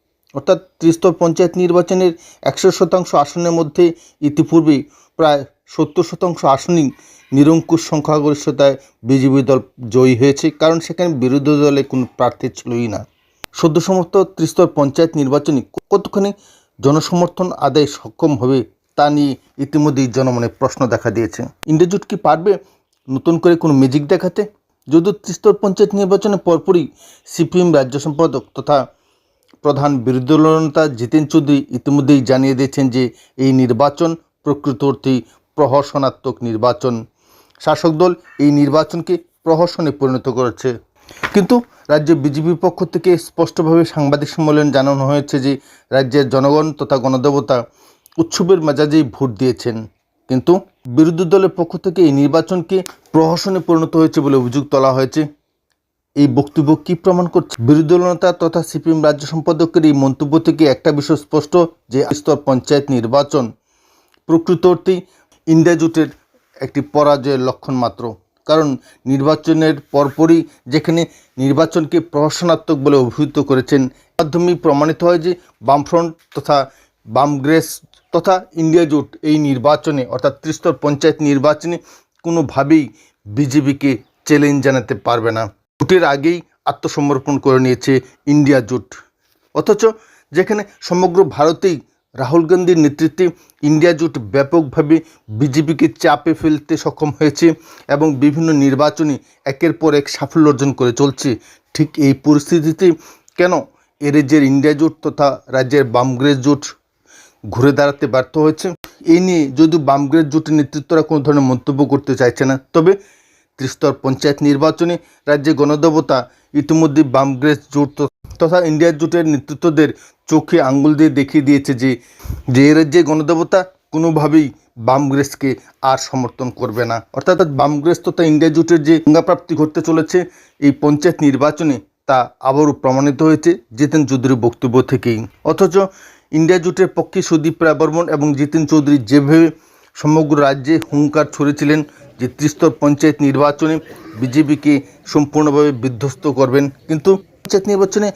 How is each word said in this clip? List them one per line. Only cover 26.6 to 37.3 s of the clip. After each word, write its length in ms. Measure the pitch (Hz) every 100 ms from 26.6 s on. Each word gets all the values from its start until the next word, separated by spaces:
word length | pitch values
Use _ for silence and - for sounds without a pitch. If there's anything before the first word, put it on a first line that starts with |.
| 180 175 139 _ _ _ -
সিপিএম 420 | - 160 180 175 151
রাজ্য 180 | 131 139 156
সম্পাদক 380 | 147 165 135 - -
তথা 200 | 131 143 120 _ _ _ _ _ _ _
প্রধান 280 | 147 135 143 139 117
বিরোধী 220 | 127 127
দলনেতা 520 | 156 156 160 156 160 151 117
জিতেন 240 | 120 156 143
চৌধুরী 280 | 160 143 139 - 123
ইতিমধ্যেই 440 | - 143 135 143 120
জানিয়ে 280 | 131 135 127
দিয়েছেন 260 | 135 - 131 123
যে 80 | 123 - _ -
এই 80 | 135 131
নির্বাচন 480 | 127 117 143 143 165 165 _ _
প্রকৃত 380 | 147 143 143 123 139
অর্থেই 300 | - 135 127 - _ _ -
প্রহসনাত্মক 800 | 139 139 143 147 131 - 135 - 120
নির্বাচন। 460 | 110 123 120 127 113 113 _ _